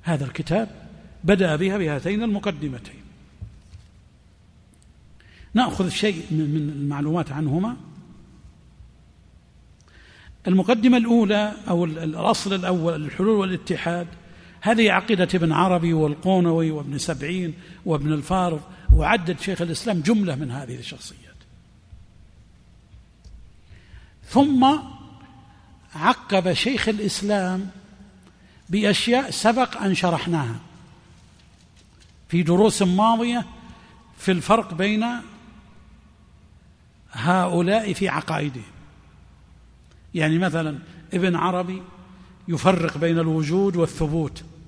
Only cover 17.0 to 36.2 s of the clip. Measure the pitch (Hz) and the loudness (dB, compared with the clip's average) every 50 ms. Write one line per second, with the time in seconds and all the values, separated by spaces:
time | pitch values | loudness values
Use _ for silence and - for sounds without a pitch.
17 | - - 160 131 135 147 180 185 180 165 151 - - - - - - 196 160 143 | -4 -4 -6 -6 -6 -6 -4 -4 -4 -6 -8 -10 -16 -20 -20 -12 -4 -2 -2 0
18 | 135 151 156 147 135 - 180 190 180 180 160 151 147 - - - - - - 156 | 0 0 -2 -2 -2 -2 0 0 2 0 -2 -4 -6 -12 -20 -18 4 6 6 6
19 | 156 151 220 220 170 165 180 - - - 190 - 170 170 160 - - 233 202 175 | 8 4 2 2 2 -2 -4 -4 -4 -6 -4 -2 -2 -4 -4 -4 -2 -2 0 0
20 | 147 170 233 220 202 175 143 131 151 131 117 135 143 120 123 123 117 - 143 127 | 2 4 4 4 2 0 -2 -4 -4 -6 -6 -8 -8 -10 -12 -12 -12 -14 -14 -14
21 | - - - - - - - - - - - - - - - - _ - - - | -16 -18 -20 -20 -20 -20 -20 -20 -20 -20 -20 -20 -20 -20 -20 -20 _ -20 -20 -20
22 | - - - - - - - - - - - - - - - - _ _ - - | -20 -20 -20 -20 -20 -20 -20 -20 -20 -20 -20 -20 -20 -20 -20 -20 _ _ -20 -20
23 | - _ _ _ _ - - - - - - - - - - - - - - - | -20 _ _ _ _ -20 -20 -20 -20 -20 -20 -20 -20 -20 -20 -20 -20 -20 -20 -20
24 | - - - - - - - 233 277 302 285 254 254 269 294 302 - - - - | -20 -20 -20 -20 -20 -2 2 2 2 4 4 4 4 4 2 2 -2 -10 -16 -18
25 | - - - - - - - - - - - - - - - - - - - 151 | -20 -20 -20 -20 -20 -20 -20 -20 -20 -20 -20 -20 -20 -20 -20 -20 -20 -20 -12 -2
26 | 156 202 247 - - - 202 190 170 185 170 - - 226 277 214 - 220 220 208 | 0 0 0 0 -2 0 0 0 2 2 0 0 0 -2 0 0 0 0 -2 0
27 | 208 196 - - 202 202 208 202 185 180 185 185 196 190 - - - - - - | -2 -4 -4 -4 -2 -2 0 0 0 -2 -4 -4 -6 -8 -12 -18 -20 -20 -20 -20
28 | - - - - - - - _ - - - - _ - 170 208 208 202 196 - | -20 -20 -20 -20 -20 -20 -20 _ -20 -20 -20 -20 _ -4 -2 0 2 2 2 2
29 | - 233 240 254 277 - - - - 214 214 247 254 240 - - 208 196 185 - | 2 2 2 2 2 -2 -6 0 2 2 4 4 0 -2 -2 -2 0 0 0 2
30 | - 180 165 151 - 170 170 160 139 117 113 113 - - - - - - - - | 2 0 0 0 -2 -2 -2 -2 -2 -2 -6 -8 -12 -16 -20 -20 -20 -20 -20 -20
31 | _ - - - - - - - - - _ _ _ _ _ - - _ _ - | _ -20 -20 -20 -20 -20 -20 -20 -20 -20 _ _ _ _ _ -20 -20 _ _ -20
32 | - - - - - - - 175 180 151 175 180 214 220 - - 202 180 180 190 | -20 -20 -20 -20 -12 -2 0 0 2 2 4 4 4 4 4 4 2 2 4 4
33 | 214 226 233 226 233 240 240 240 202 - - - - - - - - - - - | 4 4 4 2 0 -2 -2 -4 -6 -8 -14 -20 -20 -20 -20 -20 -20 -20 -20 -20
34 | - _ - - - - 190 175 - - 202 226 220 196 180 160 185 202 214 214 | -20 _ -20 -6 0 0 0 0 4 4 2 2 2 -2 -4 -2 0 0 0 0
35 | 226 240 240 240 - - - - - - - - - - - - - - - - | -2 -4 -4 -8 -12 -16 -20 -20 -20 -20 -20 -20 -20 -20 -20 -20 -20 -20 -20 -20
36 | - - - _ | -20 -20 -20 _